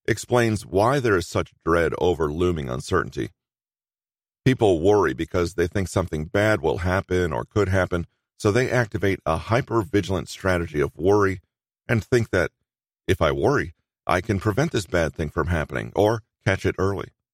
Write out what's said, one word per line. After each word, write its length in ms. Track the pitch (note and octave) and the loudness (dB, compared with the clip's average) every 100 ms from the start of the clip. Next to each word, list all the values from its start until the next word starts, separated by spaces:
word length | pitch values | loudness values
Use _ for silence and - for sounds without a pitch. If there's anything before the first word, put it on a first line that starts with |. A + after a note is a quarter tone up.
| - | -6
explains 580 | A2+ - B2 A2+ G#2+ - | -6 -2 0 2 -2 -2
why 340 | F#2+ A2+ C#3+ | 0 2 2
there 180 | A#2+ F#2 | 0 -2
is 100 | - | -2
such 260 | - F2 _ | -6 -6 _
dread 300 | D#2+ E2+ D#2+ - | 0 2 2 0
over 340 | F2+ D#2+ D#2 | 0 0 -2
looming 340 | D#2 F2+ E2 C2 | 0 -2 -2 -6
uncertainty. 640 | B1 - F#2 A1+ C#2 A1 _ _ _ _ _ _ _ _ _ _ _ | -8 -4 -4 -2 -6 -10 _ _ _ _ _ _ _ _ _ _ _
People 380 | C3 B2+ G#2+ E2 | 0 4 4 4
worry 320 | F2+ G#2 D#2+ | 4 4 4
because 400 | C2 E2 F#2 E2+ | 0 -4 -2 -2
they 140 | E2+ E2+ | 0 -2
think 200 | G2+ F#2 | -2 -4
something 380 | G2+ E2+ D#2 D#2 | -2 -4 -6 -4
bad 360 | G2+ G#2+ G#2 | 0 2 2
will 180 | D2+ B1+ | 0 -2
happen 520 | F2+ F#2 - F2+ F2 | 0 -2 0 0 0
or 140 | B1 - | -4 -4
could 240 | G#2+ F#2+ | 0 2
happen, 380 | F#2+ F2+ F2+ E2+ _ _ - | 2 0 -2 -6 _ _ -4
so 120 | G#2+ | 0
they 200 | G#2+ B2+ | 2 2
activate 480 | B2 A2+ G2 G2 F#2+ | 0 -2 -2 -2 -2
a 140 | - D#2+ | -2 -4
hyper-vigilant 920 | - A#2 - A2+ F2+ G2+ F2 F#2 - | 0 -2 0 -2 0 0 0 -4 -6
strategy 540 | - F#2+ F2+ E2 D2 | -4 0 0 0 -2
of 160 | C#2+ - | -2 0
worry 440 | F2+ G#2 G2 F#2+ - _ _ _ - | 2 4 2 -2 -12 _ _ _ -4
and 160 | A2+ | -2
think 280 | - B2 A2 | 2 0 2
that, 180 | F#2 D#2+ _ _ _ _ _ - | 0 0 _ _ _ _ _ -4
"If 140 | F#2 | 0
I 100 | D#2 | 0
worry, 440 | C#2 G2 C#3 E2+ - _ _ - | 2 2 0 -2 -10 _ _ -2
I 120 | F2+ | 0
can 200 | F2+ G2 | 0 -2
prevent 320 | G#2+ G#2 C#3+ | -2 0 0
this 160 | A#2+ - | -2 -2
bad 260 | F2 D#2 | 0 0
thing 160 | - D2+ | -2 -6
from 200 | E2+ D#2 | -4 -2
happening 420 | E2 C#2+ B1+ A1 - | -2 -2 -6 -4 2
or 280 | G#2+ A2+ - _ | 2 2 -6 _
catch 220 | - F#2+ F#2 | -2 0 -2
it 80 | - | 0
early." 320 | F#2+ G2 - - _ | -2 -2 -8 -16 _